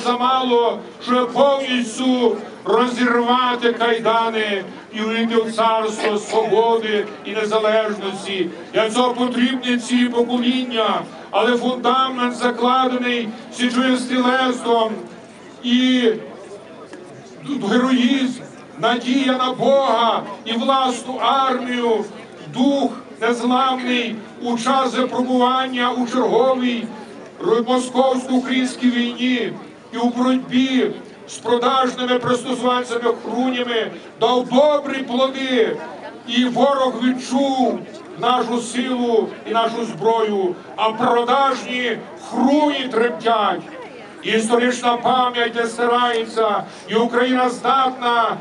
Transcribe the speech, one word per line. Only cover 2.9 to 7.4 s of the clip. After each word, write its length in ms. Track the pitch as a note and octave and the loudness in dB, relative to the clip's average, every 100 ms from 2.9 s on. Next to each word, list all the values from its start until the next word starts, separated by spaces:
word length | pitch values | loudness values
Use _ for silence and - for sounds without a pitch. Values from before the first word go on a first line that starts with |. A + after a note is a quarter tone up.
| A#3+ A#3+ A#3 A#3+ B3+ B3 A#3+ A#3+ | 0 0 2 2 2 2 0 0
кайдани 920 | A3+ A#3 A3+ A3 A3+ A3+ A3 G#3 G3 - - - | 0 0 0 2 2 0 -2 -2 -4 -6 -14 -12
і 100 | G#3+ | -6
увійти 340 | A3 A3+ A3+ A3+ | -2 -2 0 0
в 160 | A3+ | 0
царство 680 | A3+ A3+ A3 A3 G#3+ A3 G#3+ | 0 2 2 0 -2 -2 -2
свободи 880 | - A3 A3 G3+ A#3 A3+ A3 G#3 - - | 0 0 2 4 4 2 0 -2 -2 -8
і 60 | G3 | -6
незалежності. 1200 | G#3+ | -4